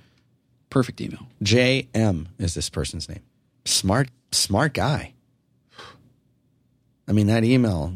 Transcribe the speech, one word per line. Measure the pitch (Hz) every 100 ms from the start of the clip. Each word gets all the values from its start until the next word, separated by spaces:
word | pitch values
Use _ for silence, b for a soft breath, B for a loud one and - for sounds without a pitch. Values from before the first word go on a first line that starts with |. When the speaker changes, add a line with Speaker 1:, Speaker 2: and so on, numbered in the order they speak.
| b b b _ _ _ -
Speaker 1:
Perfect | 135 123 -
email. | - - - -
Speaker 2:
J | 104 120 127 131 -
M | 110 107 82 85 -
is | 90
this | 76 -
person's | - 71 78 -
name. | 80 - _ _ _
Smart, | - - 98 117 135 _ -
smart | - - 98 151
guy. | 95 117 139 - _ _ _ _ _ _ B B B _ _ _ _ _ _ _ _ _ _ -
I |
mean, | 104 104
that | 113
email, | 113 127 113 87 78